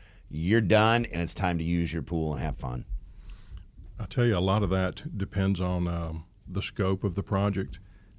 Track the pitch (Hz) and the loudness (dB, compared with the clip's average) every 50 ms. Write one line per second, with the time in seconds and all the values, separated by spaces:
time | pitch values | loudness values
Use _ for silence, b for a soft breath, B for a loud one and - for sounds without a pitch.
0 | b b b b b b - 78 80 90 107 117 110 87 107 107 107 110 117 117 | b b b b b b -6 -2 2 4 4 4 6 6 6 6 6 6 4 2
1 | 117 - - 85 85 80 - - 110 90 87 82 80 85 87 85 85 82 82 82 | 0 -2 -2 -4 -4 -4 -2 -2 0 0 0 0 0 0 2 2 0 0 -2 -4
2 | 69 - 85 82 80 78 76 67 82 76 62 - - 64 62 62 - - - - | -4 -2 -2 -2 0 -2 -2 -2 -2 -4 -4 -4 -6 -6 -6 -6 -6 -6 -6 -6
3 | - b b b b b b b b b b b b - - - - - - - | -6 b b b b b b b b b b b b -18 -20 -20 -20 -16 -10 -10
4 | 107 - - 131 120 120 107 90 92 95 98 107 104 87 92 92 92 92 - - | -10 -4 0 2 4 4 4 4 4 4 4 4 2 2 2 2 2 0 -2 -6
5 | - - 180 101 95 - - 95 98 95 98 87 92 90 90 90 87 87 85 85 | -10 -8 -4 -4 -6 -2 0 2 2 2 2 2 0 0 0 0 0 0 0 -2
6 | 85 80 80 80 80 - - - - - 92 95 - - - - 98 95 98 95 | -4 -4 -6 -8 -10 -12 -20 -20 -14 -6 -4 -4 -4 -4 -2 0 0 2 2 0
7 | - 98 85 92 92 - 104 98 101 101 95 90 - - - - b b b b | 0 -2 -2 -2 -4 0 0 2 2 2 0 0 -4 -4 -8 -14 b b b b
8 | b b b | b b b